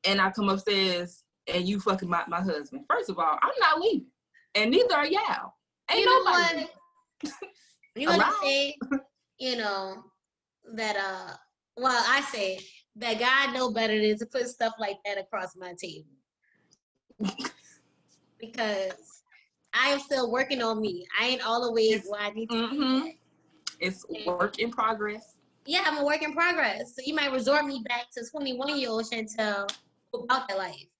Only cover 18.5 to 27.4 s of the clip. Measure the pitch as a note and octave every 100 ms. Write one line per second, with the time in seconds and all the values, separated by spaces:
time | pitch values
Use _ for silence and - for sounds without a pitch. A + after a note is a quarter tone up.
18.5 | A#3 A3 G3+ F#3+ F#3 - - _ - _
19.5 | _ _ A3 C4+ C#4 - C4+ A#3+ A#3+ C4
20.5 | C4+ A3+ A3 G#3+ F3+ - G3 A#3+ B3+ G#3+
21.5 | A#3 B3 A3+ A3 G#3+ G3 G#3 G#3 G#3 A3+
22.5 | A3+ A3+ C#4 C4 C4 E4 - _ _ _
23.5 | _ - - F3+ F#3+ - E4+ F3 F3+ G3+
24.5 | - A#3 A#3 A3 A3 G#3 G#3+ - - _
25.5 | _ - F4 F#4 D4+ C#4+ D4+ D4+ C#4+ E4+
26.5 | E4+ B3 F#3+ - - C4 D#4 C#4+ C4